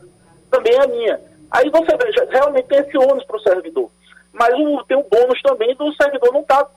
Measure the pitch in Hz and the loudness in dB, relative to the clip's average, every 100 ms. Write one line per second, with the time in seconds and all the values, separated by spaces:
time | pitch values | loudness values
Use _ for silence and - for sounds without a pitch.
0 | - _ _ _ - 254 226 247 269 240 | -20 _ _ _ -4 -2 2 2 0 -2
1 | 220 156 - _ - 226 302 320 330 311 | -4 -6 -8 _ -6 -2 0 0 0 0
2 | 494 - - 262 294 269 254 277 285 294 | -2 -2 0 0 0 -2 0 0 0 0
3 | 262 262 - 214 202 180 165 135 117 _ | 2 0 -4 -4 -2 -2 -4 -6 -6 _
4 | _ - _ 202 233 254 302 285 - 269 | _ -20 _ -2 0 2 0 -2 -2 -2
5 | 285 - 247 254 539 262 226 262 302 294 | 0 2 2 0 0 0 -2 -2 -4 -2
6 | 285 277 247 277 302 269 285 | -2 2 0 0 0 0 0